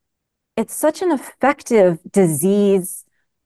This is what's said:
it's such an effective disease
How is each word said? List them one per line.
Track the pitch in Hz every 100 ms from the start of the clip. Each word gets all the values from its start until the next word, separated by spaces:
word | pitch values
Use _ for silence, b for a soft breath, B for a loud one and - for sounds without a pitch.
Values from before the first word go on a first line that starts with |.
| _ _ _ _ _ -
it's | 214
such | - 302 311
an | 359
effective | 277 - - 262 294 - 233 180 165 -
disease | 202 180 147 185 202 202 196 185 - - _ _ _